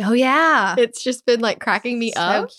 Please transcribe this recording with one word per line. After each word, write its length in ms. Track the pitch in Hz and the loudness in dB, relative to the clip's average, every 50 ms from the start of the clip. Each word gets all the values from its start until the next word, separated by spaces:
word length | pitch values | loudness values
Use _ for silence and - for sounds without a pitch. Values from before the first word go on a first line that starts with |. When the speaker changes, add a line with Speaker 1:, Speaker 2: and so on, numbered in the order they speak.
Speaker 1:
Oh, 100 | 202 202 | -2 0
yeah. 600 | 233 247 254 262 269 302 330 320 302 254 202 190 170 | 2 2 2 2 2 2 4 4 4 2 2 0 2
Speaker 2:
It's 260 | 247 240 233 - - | 0 0 0 -2 -6
just 220 | - 254 247 - - | -6 -6 -6 -2 0
been, 160 | 254 240 233 | 0 0 0
like, 180 | 233 220 - - | 0 -2 -4 -4
cracking 380 | - 233 190 - - 247 240 233 | -2 -2 -2 -2 -2 -4 -4 -4
me 140 | 233 220 | -4 -4
Speaker 1:
So 80 | - - | -4 -2
Speaker 2:
up. 300 | 170 175 202 214 190 196 - | -2 0 0 -2 -2 -6 -12